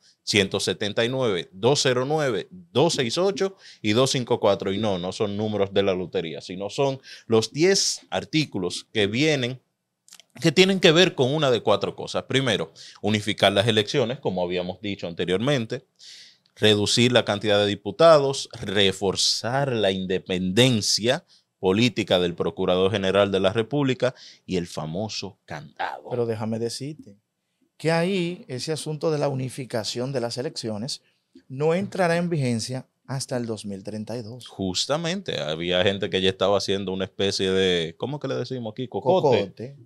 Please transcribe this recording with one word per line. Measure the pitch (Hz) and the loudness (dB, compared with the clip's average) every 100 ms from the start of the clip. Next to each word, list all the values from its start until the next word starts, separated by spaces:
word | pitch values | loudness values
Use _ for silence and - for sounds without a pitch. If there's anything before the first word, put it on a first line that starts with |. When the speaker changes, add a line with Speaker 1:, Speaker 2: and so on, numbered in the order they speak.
| _ _ | _ _
Speaker 1:
ciento | - 104 95 98 | 0 2 2 0
setenta | - 92 104 104 117 | -2 -2 -4 -2 -2
y | |
nueve, | 131 123 87 - | 0 0 -2 -4
dos | 95 113 139 | 0 2 2
cero | 135 123 135 | 2 0 0
nueve, | 156 139 95 - | 0 0 -2 -6
dos | 90 - 117 165 147 | -14 -4 0 2 2
seis | 117 165 | -2 0
ocho | 196 196 190 190 - - | -2 0 -4 -6 -20 -6
y | 107 | 0
dos | 110 135 | 2 2
cinco | 139 117 117 | 0 -2 2
cuatro. | 107 95 98 | 2 2 0
Y | 101 | -2
no, | 110 92 | -2 -2
no | 90 | -4
son | - 104 101 | -4 -4 -2
números | 107 104 98 | -2 0 0
de | 98 | 2
la | 98 | 2
lotería, | 92 87 95 82 80 | 0 -2 -4 -6 -8
sino | - 92 101 | -12 -10 -8
son | - 139 131 - - - | -2 -2 -2 -10 -16 0
los | 113 - | 2 2
diez | 127 180 196 - - - | 2 2 2 0 -4 -6
artículos | 95 - 156 143 101 87 - - | -6 -2 -2 0 -2 -4 -6 -6
que | 113 101 | 0 0
vienen, | 117 156 143 123 127 _ _ _ _ _ - _ - | 2 2 2 -2 -6 _ _ _ _ _ -20 _ -2
que | 156 | 2
tienen | 175 185 190 | 4 4 6
que | 175 | 6
ver | 160 180 | 6 4
con | 160 127 | 4 0
una | 156 139 | 2 2
de | 113 | 2
cuatro | 110 101 90 - | 2 2 0 -6
cosas. | - 95 | -8 -6
Primero, | - 135 131 87 80 - - - | -2 0 2 0 -4 -12 -20 -6
unificar | 104 107 104 95 98 | -2 0 -2 2 4
las | 101 98 | 4 4
elecciones, | 107 104 143 113 135 | 2 2 0 -2 -2
como | 117 92 | -4 -2
habíamos | 87 90 90 95 | -2 -2 -4 -8
dicho | 104 98 87 | -8 -8 -8
anteriormente, | 85 87 92 131 139 110 123 - _ - - - _ _ - | -6 -2 0 0 0 -2 -8 -12 _ -20 -20 -20 _ _ 2
reducir | 107 104 98 123 123 | 4 4 2 4 4
la | 120 107 | 4 2
cantidad | 101 107 101 | 0 2 4
de | 104 | 2
diputados, | 98 104 95 165 151 139 135 - | 0 -4 4 8 8 6 -2 -8
reforzar | - 101 101 98 - 98 85 - - 113 135 139 | -10 -2 2 4 2 -2 0 0 -2 -2 -2 0
la | 113 98 | 0 0
independencia | 95 92 92 - 92 92 101 127 113 - - 113 156 - _ _ _ | 0 -2 -4 -2 -2 0 4 4 4 0 0 0 -2 -4 _ _ _
política | 92 101 120 113 98 92 | 2 4 2 2 2 2
del | 87 | 2
Procurador | 85 85 92 90 90 95 | -2 -4 -2 0 2 2
General | 104 95 95 101 | 2 2 4 4
de | 95 | 2
la | 95 | 2
República | 113 110 147 135 127 127 - - - - | 0 -2 -2 -2 0 -2 -4 -16 -18 -6
y | 90 | -4
el | 85 | -4
famoso | - 78 85 107 - 98 - - | -8 -8 -6 -6 -8 -12 -14 -16
candado. | 78 73 - - - - | -14 -14 -8 -8 -8 -6
Speaker 2:
Pero | 120 117 | -4 -2
déjame | 107 113 113 | -4 -4 -4
decirte | 117 - 135 156 104 - _ _ _ _ _ - | -6 -6 -12 -14 -18 -20 _ _ _ _ _ -6
que | 156 | -2
ahí | 165 175 196 170 180 - | 0 0 -2 -4 -8 -10
ese | 127 156 | -10 -6
asunto | 151 156 151 165 | -6 -6 -4 -2
de | 151 | 0
la | 143 | -2
unificación | 131 131 139 123 117 104 120 127 | -2 -6 -8 -6 -6 -4 -6 -4
de | 135 | -4
las | 117 120 | -4 -6
elecciones | 147 - 113 104 127 - _ _ _ - - | -8 -6 -8 -6 -8 -10 _ _ _ -20 -14
no | 131 156 175 | -2 0 0
entrará | 196 185 170 170 | -2 -2 0 0
en | 175 | 0
vigencia | 160 127 113 113 127 - _ - | 0 0 -2 -4 -8 -12 _ -10
hasta | 135 - 123 | -8 -6 -6
el | 117 | -4
dos | 107 104 | -6 -8
mil | 98 | -10
treinta | 101 107 107 120 | -10 -10 -8 -10
y | |
dos. | 104 123 - | -10 -14 -14
Speaker 1:
Justamente, | - 95 87 - 151 170 196 - 76 | -4 -2 -2 -2 -2 -2 -6 -6 -6
había | 73 78 87 90 | -4 -4 0 2
gente | 98 98 101 | 2 0 -2
que | 95 | 0
ya | 95 | 2
estaba | - 95 101 | 2 2 2
haciendo | - 98 95 | 0 -4 -4
una | 95 95 | -6 -6
especie | - 98 98 95 | -2 -2 0 0
de, | 95 95 87 82 - | 2 2 2 -2 -6
¿cómo | 120 147 | -8 -6
que | 135 | -6
le | 127 | -6
decimos | 120 127 110 | -6 -8 -10
aquí? | 107 127 | -10 -8
Cocote. | 101 131 185 151 107 | -4 2 4 4 2
Speaker 2:
Cocote. | 98 - 120 - | 0 -8 -16 -18